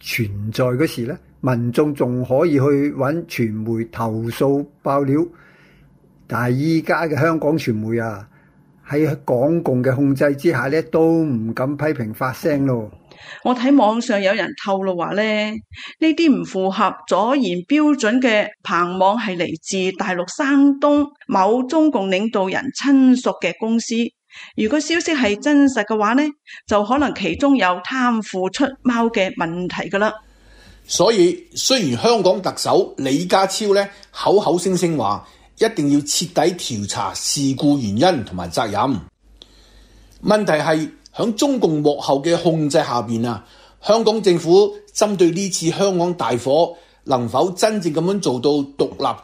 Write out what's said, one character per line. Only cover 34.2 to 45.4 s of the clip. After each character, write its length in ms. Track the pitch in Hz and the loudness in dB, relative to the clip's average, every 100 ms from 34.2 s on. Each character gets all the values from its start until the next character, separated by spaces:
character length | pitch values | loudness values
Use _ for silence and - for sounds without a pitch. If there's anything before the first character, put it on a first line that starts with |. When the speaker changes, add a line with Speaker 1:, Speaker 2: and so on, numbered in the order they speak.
| - 190 | 2 2
Speaker 3:
口 180 | 175 175 | 4 0
聲 180 | 190 | 0
聲 220 | 180 175 156 | 0 0 0
話 320 | 101 101 - - _ - | -2 -4 -8 -20 _ -2
一 100 | 220 | -2
定 220 | 220 143 | 0 2
要 60 | 143 | 2
徹 260 | 143 - 175 | 0 -4 -4
底 240 | - 160 180 | 0 0 0
調 320 | - 107 101 | -6 -6 -6
查 240 | - 98 | -6 -6
事 420 | 87 - - 139 | -6 -6 -2 -2
故 220 | 135 147 143 | 0 0 0
原 120 | 110 | 0
因 360 | 101 175 160 | 2 2 2
同 100 | 104 | -4
埋 160 | 90 85 | -10 -6
責 200 | 107 117 | -4 -4
任， 280 | 101 127 113 - _ _ _ - _ _ _ _ _ _ _ | -2 -2 -2 -8 _ _ _ -20 _ _ _ _ _ _ _
問 220 | - 214 196 | 0 2 2
題 60 | |
係 360 | 156 151 160 151 - - | 0 0 -2 -2 -10 -14
響 220 | - 214 | -6 -4
中 240 | 214 285 254 | 0 0 2
共 240 | 196 156 | 2 2
幕 160 | 147 143 | 2 0
後 220 | 143 139 | 0 0
嘅 180 | 156 170 | 0 0
控 280 | 170 160 151 | 0 0 0
制 80 | 156 | 0
下 240 | 139 123 | 0 -2
邊 240 | 110 117 120 | -2 -4 -4
啊， 180 | 104 - - - _ | -6 -12 -20 -20 _
香 220 | - 220 | 0 2
港 180 | 214 220 | 2 2
政 160 | 196 170 | 2 2
府 340 | 156 185 208 202 - | 4 6 6 0 -12
針 220 | - 214 196 | -2 0 4
對 160 | 175 | 2
呢 160 | 165 | 2